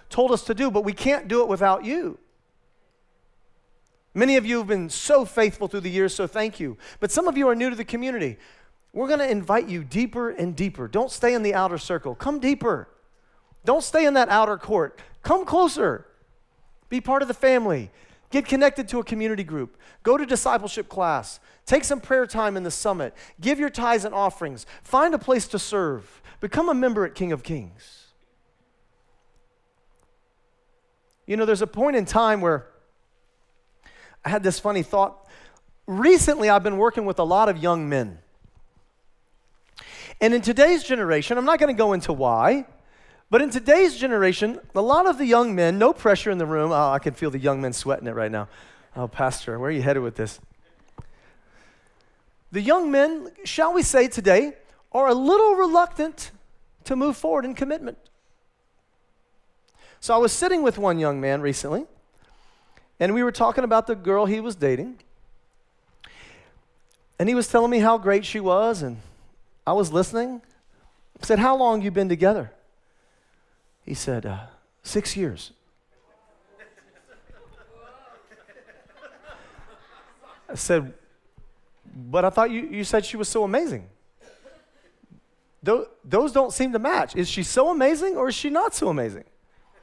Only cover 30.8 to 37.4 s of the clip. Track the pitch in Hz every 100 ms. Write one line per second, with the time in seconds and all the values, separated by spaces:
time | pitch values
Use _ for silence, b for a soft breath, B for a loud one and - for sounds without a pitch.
30.8 | _ _ _ _ - 214 220 202 214 208
31.8 | 277 262 180 220 226 208 175 147 - _
32.8 | _ _ _ _ _ _ _ _ _ _
33.8 | b b b b - 208 190 175 208 202
34.8 | - 202 196 - - b b b _ _
35.8 | - 190 285 359 - 294 214 202 202 196
36.8 | 226 226 202 185 165 190